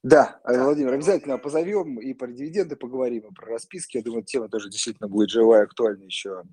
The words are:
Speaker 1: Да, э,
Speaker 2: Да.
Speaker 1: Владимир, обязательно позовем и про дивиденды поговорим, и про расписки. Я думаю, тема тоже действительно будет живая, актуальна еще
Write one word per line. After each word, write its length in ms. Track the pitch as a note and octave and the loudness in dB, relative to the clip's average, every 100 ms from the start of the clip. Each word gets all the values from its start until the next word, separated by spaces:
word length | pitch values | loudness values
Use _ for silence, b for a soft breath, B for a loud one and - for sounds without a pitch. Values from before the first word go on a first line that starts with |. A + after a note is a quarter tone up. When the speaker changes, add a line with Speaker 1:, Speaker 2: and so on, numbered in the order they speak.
Speaker 1:
Да, 360 | C3 D3+ B2 - | 8 6 6 0
э, 80 | - | 0
Speaker 2:
Да. 100 | B2 | 2
Speaker 1:
Владимир, 280 | C3+ D3 C3+ | 2 2 0
обязательно 440 | C3+ E3+ F3+ C#3+ B2+ | 0 0 0 -2 -6
позовем 640 | D3 D#3 E3+ G#3 D#3+ B2 | -4 -4 -2 -2 -4 -8
и 140 | B2+ | -10
про 140 | B2+ B2 | -10 -12
дивиденды 440 | A#2+ D3 F3+ E3+ C#3+ | -10 -6 -4 -4 -6
поговорим, 480 | A#2+ C3 B2+ A#2+ G#2+ | -10 -4 -4 -4 -10
и 60 | |
про 120 | F#2 A2 | -20 -10
расписки. 500 | A#2 - - - B2 | -10 -10 -16 -8 -8
Я 40 | |
думаю, 220 | A2+ A2+ | -6 -8
тема 240 | G#2 C3+ A2 | -4 -6 -4
тоже 220 | G#2+ G2+ | -8 -8
действительно 380 | G2 - G#2+ G#2 | -8 -8 -8 -4
будет 220 | G2 G#2 | 0 2
живая, 340 | A2 A2+ A2+ | 4 6 6
актуальна 400 | G2+ - A2+ G2+ | 4 0 -2 -2
еще 380 | F#2+ - G2+ F#2 F2 | -10 -12 -10 -12 -16